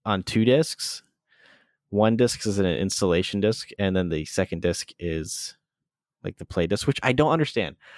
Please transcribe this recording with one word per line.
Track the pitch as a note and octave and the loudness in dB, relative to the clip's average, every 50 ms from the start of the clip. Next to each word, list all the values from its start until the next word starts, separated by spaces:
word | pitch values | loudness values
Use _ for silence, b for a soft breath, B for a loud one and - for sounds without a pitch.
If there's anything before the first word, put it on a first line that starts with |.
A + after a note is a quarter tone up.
| - | -4
on | A2 G2+ F#2+ | -2 -2 -2
two | - - - A2 A2 | -2 0 0 2 4
discs. | B2 B2+ D#3 D#3+ - - - - - - - - _ _ _ b b b b b b b b b b b b _ _ | 6 6 4 4 0 -4 -8 -8 -8 -8 -10 -14 _ _ _ b b b b b b b b b b b b _ _
One | G2+ G2+ A2 A2+ A2+ | 0 2 4 4 4
disc | A2+ B2 A#2+ - - - | 4 4 2 2 -2 -2
is | G#2+ G2 G2+ | 0 0 2
an | F#2+ | 2
installation | F2+ D#2 B1+ F#2+ F#2+ - - G2+ F2+ E2+ F#2 F2+ - - G2+ | 2 2 0 -2 -2 -2 0 2 2 2 2 2 0 -2 0
disc, | G2+ G#2+ A2 - - - - - | 0 0 0 -2 -8 -12 -6 -4
and | G2+ F#2+ F#2 | -2 0 0
then | F#2 F2+ E2+ | 0 0 0
the | D#2+ D#2 D#2 | -2 -4 -4
second | - - G2 F#2 - F2 E2 | -4 -2 -2 -2 -2 -2 -2
disc | - F2 E2+ - - - - - | -2 -2 -2 -2 -6 -12 -12 -8
is, | F2 E2+ D#2+ D#2+ D#2 - - - - - - _ _ _ _ _ _ _ _ _ _ _ _ _ - | -6 -4 -4 -4 -6 -8 -10 -10 -12 -14 -16 _ _ _ _ _ _ _ _ _ _ _ _ _ -12
like, | - - - | -12 -12 -12
the | - | -14
play | - - F2+ E2+ | -6 -2 -2 0
disc, | E2+ G2+ - - | 0 0 0 0
which | C#3 C3+ - | -2 -2 0
I | - C3 | 0 0
don't | B2+ C#3+ D3+ C#3 | 2 2 2 2
understand. | - E3 D3 - - A#2 F2+ D2 - B B B B | 2 0 0 -2 -2 -4 -4 -4 -8 B B B B